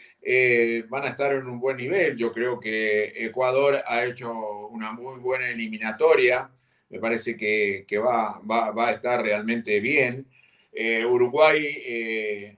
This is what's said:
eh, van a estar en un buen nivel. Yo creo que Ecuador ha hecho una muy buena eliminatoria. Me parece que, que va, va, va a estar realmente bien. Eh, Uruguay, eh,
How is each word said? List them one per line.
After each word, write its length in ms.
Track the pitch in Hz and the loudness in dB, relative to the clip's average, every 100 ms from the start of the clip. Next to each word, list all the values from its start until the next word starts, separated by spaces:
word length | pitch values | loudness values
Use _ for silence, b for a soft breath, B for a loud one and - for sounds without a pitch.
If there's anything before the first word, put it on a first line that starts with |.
| B B | B B
eh, 640 | - 127 127 120 117 117 113 | 0 4 4 4 4 0 -4
van 160 | 113 135 | -6 -6
a 40 | |
estar 240 | 120 143 | -2 0
en 140 | 139 127 | 0 -4
un 120 | 123 | -4
buen 180 | 131 131 | -4 -4
nivel. 380 | 123 190 156 113 | -2 0 0 0
Yo 160 | 117 | -4
creo 280 | 113 123 123 | 0 -2 -2
que 680 | 110 107 107 107 107 - 113 | -4 -2 0 0 0 -4 -8
Ecuador 560 | 127 127 131 143 139 - | 0 2 4 4 2 0
ha 160 | 120 | -2
hecho 280 | 120 123 120 113 107 104 107 | -2 -4 -10 -8 -8 -10 -12
una 240 | 113 110 | -10 -10
muy 280 | 117 123 127 | -10 -12 -8
buena 300 | 123 127 123 | -4 -2 -2
eliminatoria. 1000 | 117 113 110 110 107 156 151 123 123 - _ _ _ _ | -4 -6 -6 -6 2 4 6 6 2 -2 _ _ _ _
Me 100 | 95 | -6
parece 360 | 113 113 120 107 | -2 -2 -4 -4
que, 500 | 107 107 101 98 - | -2 2 0 -2 -4
que 100 | 104 | -2
va, 420 | 120 117 107 - | 2 0 -2 -6
va, 300 | 101 113 110 | -2 0 0
va 200 | 104 - | 0 0
a 20 | |
estar 320 | 107 123 120 | 0 -2 0
realmente 560 | 110 104 110 117 113 104 | 0 0 0 -4 0 0
bien. 480 | 113 147 127 127 135 b b b b | 2 2 2 -2 -12 b b b b
Eh, 300 | - 113 113 | -6 -2 0
Uruguay, 640 | 117 123 123 139 156 156 147 151 | 2 4 4 6 6 6 0 -6
eh, 760 | 127 117 113 110 107 104 104 | -8 -6 -4 -4 -4 -6 -10